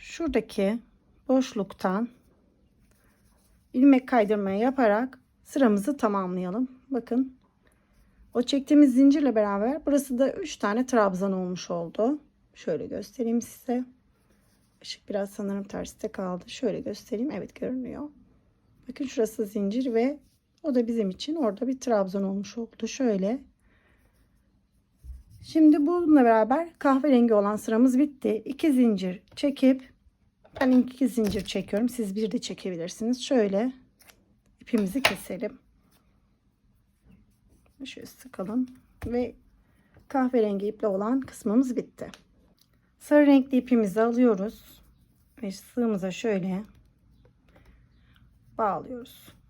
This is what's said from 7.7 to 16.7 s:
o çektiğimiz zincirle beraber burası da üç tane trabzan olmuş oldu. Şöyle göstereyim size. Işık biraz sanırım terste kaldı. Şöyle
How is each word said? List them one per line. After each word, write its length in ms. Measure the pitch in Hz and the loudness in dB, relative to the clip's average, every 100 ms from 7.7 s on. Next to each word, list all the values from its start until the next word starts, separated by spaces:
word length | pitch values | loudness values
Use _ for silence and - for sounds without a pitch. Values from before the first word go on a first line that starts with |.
| _ _ _ _ _ _ | _ _ _ _ _ _
o 80 | 233 | -6
çektiğimiz 520 | 247 277 277 294 277 | -2 -2 4 6 6
zincirle 420 | 240 277 302 277 214 | 6 6 4 2 0
beraber 500 | 208 202 226 311 311 | 0 0 -2 -2 0
burası 340 | 285 285 247 | -2 0 -2
da 120 | 269 | -2
üç 260 | - 349 - | -2 -10 -6
tane 280 | 214 220 254 | -2 -2 0
trabzan 480 | 233 196 180 196 | 2 2 0 -2
olmuş 380 | 190 180 180 - | -2 -4 -8 -8
oldu. 480 | 170 165 - 233 294 - _ _ | -8 -6 -2 -2 -2 -10 _ _
Şöyle 340 | - - 156 - | -12 -6 -6 -6
göstereyim 540 | - 202 - 226 233 | -12 -12 -6 -2 -2
size. 540 | - - - 247 254 _ _ _ _ _ _ _ _ _ | -4 -10 -4 -4 -6 _ _ _ _ _ _ _ _ _
Işık 280 | - - - | -18 -16 -8
biraz 200 | 202 202 | -6 -6
sanırım 340 | 208 196 196 | -8 -6 -6
terste 440 | 202 180 180 - 214 | -8 -10 -12 -10 -10
kaldı. 360 | - 185 180 - | -6 -6 -8 -10
Şöyle 320 | - 226 | -6 -4